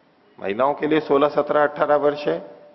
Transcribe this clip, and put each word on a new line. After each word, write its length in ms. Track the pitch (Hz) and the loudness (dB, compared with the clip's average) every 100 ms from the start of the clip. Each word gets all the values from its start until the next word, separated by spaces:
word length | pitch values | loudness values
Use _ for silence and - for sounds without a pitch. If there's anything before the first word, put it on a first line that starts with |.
| _ _ _ _ | _ _ _ _
महिलाओं 340 | 98 107 135 | -6 0 0
के 140 | 127 151 | 0 0
लिए 120 | 156 | 0
सोलह, 280 | 151 139 147 | 2 2 2
सत्रह, 360 | 147 143 147 | 0 0 2
अठारह 320 | 143 - 147 147 | 0 0 0 2
वर्ष 320 | 147 143 - | 2 0 -4
है, 240 | 170 - - - | -6 -8 -20 -20